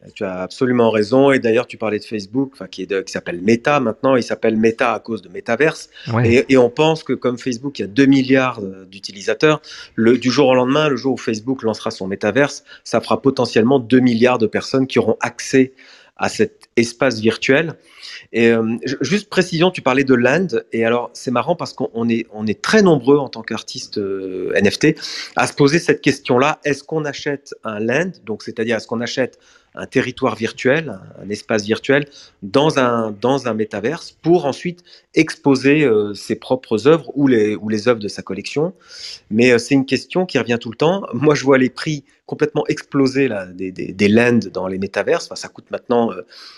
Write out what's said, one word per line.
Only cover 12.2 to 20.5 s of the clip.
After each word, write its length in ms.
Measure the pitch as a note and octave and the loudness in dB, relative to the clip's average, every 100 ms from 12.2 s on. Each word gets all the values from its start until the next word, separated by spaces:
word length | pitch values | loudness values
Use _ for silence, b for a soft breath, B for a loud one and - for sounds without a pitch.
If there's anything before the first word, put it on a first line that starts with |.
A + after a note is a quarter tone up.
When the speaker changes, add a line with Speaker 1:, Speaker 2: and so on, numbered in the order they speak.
| G#2 G#2+ C#3 - B B | -2 0 0 -4 B B
Speaker 1:
ça 160 | - A2+ | -4 -4
fera 220 | - - | -2 0
potentiellement 560 | C#3 C3 A#2+ A#2+ A2+ C#3 | 0 0 0 2 4 2
deux 220 | A2+ B2+ | 4 4
milliards 400 | B2 A2+ B2 B2 | 4 4 2 2
de 80 | G#2+ | 0
personnes 400 | G2+ - C3+ C3 | -2 -2 -2 0
qui 100 | B2 | 0
auront 200 | A2 A2+ | 0 -2
accès 540 | A#2 - - C3+ C3 b b b b _ | -4 -8 0 2 2 b b b b _
à 120 | G2 | -6
cet 400 | - G#2+ - _ - | -2 -2 -4 _ -2
espace 440 | A#2 - C3+ A2+ | -2 0 -2 0
virtuel. 540 | A2 - - C3+ E3 - B B B B B | -2 -2 2 2 0 -8 B B B B B
Et, 180 | A2 A#2 | 2 4
euh, 280 | A#2 A2 A#2 B2+ | 4 0 -4 -6
ju-, 120 | C3+ | -4
juste 280 | C3+ G#3 - | -2 -2 -2
précision, 420 | - F3+ D#3+ D#3 | -2 -2 2 0
tu 100 | - | 0
parlais 220 | - C3 | 0 0
de 100 | C3 | 4
land, 340 | B2+ A#2+ D#3 F#3+ | 4 4 2 0